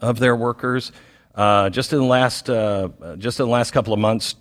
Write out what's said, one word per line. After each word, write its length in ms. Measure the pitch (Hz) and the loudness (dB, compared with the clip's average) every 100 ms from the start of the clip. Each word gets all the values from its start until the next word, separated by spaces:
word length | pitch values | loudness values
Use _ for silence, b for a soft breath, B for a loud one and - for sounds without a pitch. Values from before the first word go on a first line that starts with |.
of 200 | 113 117 | -4 0
their 140 | 127 | 2
workers, 560 | 120 120 117 127 123 - b b b b | 2 -2 -4 -4 -4 -6 b b b b
uh, 340 | - 104 104 98 | 0 2 4 2
just 240 | 95 127 | 0 -2
in 60 | 151 | 0
the 80 | 127 | 2
last, 420 | 127 127 - - | 2 2 -2 -4
uh, 400 | 117 107 101 95 - 82 82 | -2 0 -2 -4 -8 -16 -10
just 200 | 110 120 | -6 -2
in 60 | |
the 80 | 127 | 0
last 200 | 120 117 | 0 0
couple 200 | 135 110 | 0 0
of 60 | 104 | 2
months. 380 | 107 110 - - | 2 0 -4 -10